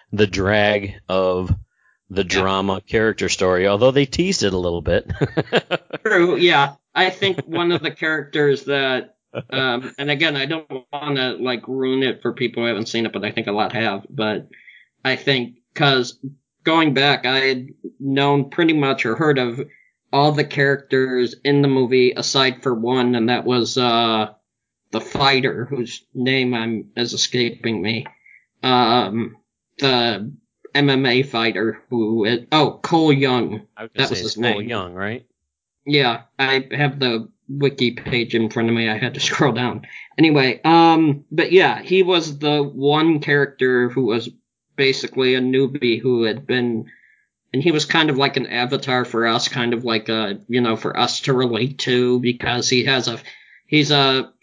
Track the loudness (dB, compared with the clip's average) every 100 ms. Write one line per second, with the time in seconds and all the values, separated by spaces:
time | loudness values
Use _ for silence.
0 | _ 0 0 2 0 2 2 0 -4 -12
1 | -4 0 0 -2 -2 -4 -6 _ _ _
2 | _ -4 -2 0 0 0 0 -4 -2 0
3 | 0 0 -4 0 2 2 2 4 4 4
4 | 0 0 -2 0 -2 -2 -4 -4 -2 -2
5 | -2 -4 -4 -4 -2 -4 -4 -8 -8 -8
6 | 0 2 2 2 2 4 0 -4 _ -2
7 | -2 0 -4 -4 -6 -2 0 0 -2 -4
8 | -4 -4 -4 0 2 2 0 -2 0 -2
9 | -6 _ _ -12 -6 -2 -2 -2 -6 -8
10 | -4 0 0 0 -4 -6 -8 -14 -12 -10
11 | -4 -2 -2 -4 -4 -4 -6 -4 -2 0
12 | -2 -2 -4 -2 -4 -2 -2 -2 -4 -4
13 | -4 -4 -6 -4 -4 -2 -2 -2 -4 -4
14 | -10 -6 -4 -4 -8 -20 -20 -20 _ _
15 | -4 -2 0 0 -2 -10 _ 0 2 2
16 | 0 -6 -16 -16 _ _ 0 2 2 2
17 | 2 2 0 0 0 -2 -6 -16 -20 -10
18 | -2 2 4 2 0 0 2 2 0 0
19 | -2 0 2 2 0 -4 -12 -16 _ _
20 | _ 2 2 2 -2 0 0 0 0 0
21 | 0 0 -2 -2 0 2 4 2 2 4
22 | 4 2 -2 2 2 0 -4 -2 0 0
23 | 2 2 0 0 0 0 0 0 2 2
24 | 2 0 -2 -8 _ _ _ _ _ -8
25 | -6 -2 2 2 0 -2 -6 -6 -8 -10
26 | _ -4 -2 0 0 -2 -4 -6 -8 -6
27 | -6 -4 -4 -2 -2 -2 -6 -4 -4 -6
28 | -8 -18 _ _ _ _ 0 2 4 2
29 | 2 -4 -6 -10 _ _ _ -2 0 2
30 | 0 -2 -8 -14 _ _ -6 0 2 2
31 | 2 2 0 -2 -2 0 -4 -6 _ -4
32 | -2 0 0 -2 0 2 2 -2 -2 2
33 | 4 2 2 0 -2 -6 -12 -18 -12 -4
34 | -4 -2 -6 -4 -2 -2 -4 -6 -8 -8
35 | -8 -8 -14 _ _ _ _ _ -2 0
36 | 2 -2 -8 -4 0 0 -2 -2 -2 0
37 | -2 -2 -6 _ -12 -2 -2 0 -2 -2
38 | -4 -4 -2 0 0 0 0 0 0 -2
39 | -4 -4 -4 0 0 0 -4 -6 -12 -20
40 | -12 2 4 6 2 0 4 6 6 6
41 | 4 0 -4 -2 4 6 6 0 0 2
42 | 4 2 0 -4 0 0 0 0 2 4
43 | 4 2 2 2 2 0 2 4 2 0
44 | 0 0 -4 -14 _ _ _ 0 0 0
45 | -4 -2 2 2 2 0 0 0 -2 0
46 | 0 0 0 -2 -2 -2 0 -4 -8 -18
47 | _ _ _ _ _ -2 0 0 0 0
48 | 2 2 0 -2 -6 -4 -4 -4 -2 -2
49 | -2 -2 0 0 -2 -2 -2 -2 -2 -4
50 | -2 -4 -4 -8 -4 0 0 0 -4 -2
51 | -2 -2 -2 0 0 0 -4 -4 -2 0
52 | 2 0 0 -2 -4 -2 0 0 2 0
53 | -2 -8 -14 -20 _ -20 _ 0 2 4
54 | 4 2 -2 _